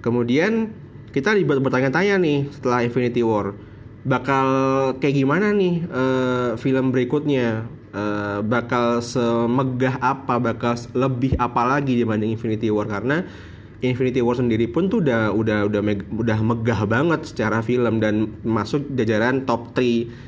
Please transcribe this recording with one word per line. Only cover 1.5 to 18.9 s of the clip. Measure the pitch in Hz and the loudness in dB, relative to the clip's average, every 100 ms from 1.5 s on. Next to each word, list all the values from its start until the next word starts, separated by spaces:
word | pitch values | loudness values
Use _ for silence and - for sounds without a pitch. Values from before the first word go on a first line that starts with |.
| 139 | 2
bertanya-tanya | 135 131 135 156 202 196 | 2 2 2 2 2 2
nih | 165 143 143 | 2 0 -2
setelah | - 127 123 120 | -4 0 2 2
Infinity | 127 123 117 117 | 0 0 2 2
War, | 107 98 104 - - - - 135 | 2 -2 -8 -18 -18 -18 -10 -2
bakal | 135 131 135 135 135 135 135 135 123 | 0 2 2 2 2 2 2 0 0
kayak | 147 139 | 0 2
gimana | 135 160 208 | 2 2 2
nih, | 208 180 175 | 2 0 0
eh, | 165 127 131 131 127 123 123 113 | -2 -2 0 2 0 0 -2 -2
film | 135 131 131 | 0 2 2
berikutnya? | 127 123 147 147 135 120 110 113 - - | 2 2 0 0 0 0 -2 -6 -14 -12
Eh, | 98 104 104 104 101 107 | -6 -4 -2 -2 -4 0
bakal | 120 120 127 120 120 | 0 0 0 2 0
semegah | 117 131 117 117 117 127 131 123 131 127 | -2 0 2 2 2 2 0 0 0 2
apa, | 127 131 - 120 | 0 -2 -2 0
bakal | 120 113 120 120 | 0 0 -2 -2
s-, | - 123 | -4 -2
lebih | 131 123 131 - | 0 0 0 0
apa | 120 123 120 | 0 2 2
lagi | 143 139 120 | 2 2 0
dibanding | 110 110 107 110 | 2 0 0 -2
Infinity | 113 110 113 | -2 -2 0
War? | 107 104 | 0 0
Karena | 101 120 156 185 - - - - - | -2 0 -2 -2 -12 -18 -18 -20 -4
Infinity | 127 123 127 127 | -2 0 0 2
War | 120 120 | 0 2
sendiri | 123 110 113 | 0 2 0
pun | 160 190 | 0 0
tuh | 226 | 2
udah, | 151 117 107 104 | 2 2 2 2
udah, | 110 107 104 | 2 2 2
udah | 104 | 0
meg-, | 104 101 - | 0 -2 -4
udah | 107 113 107 | -4 0 0
megah | 110 117 113 110 104 | 0 0 0 0 2
banget | 113 170 156 - | 2 2 0 -4
secara | - 110 110 | -4 0 0
film | 113 123 117 113 | 0 2 2 2
dan | 107 107 107 - 120 | 2 0 -2 -4 -2
masuk | 110 104 147 139 | -2 0 -4 -2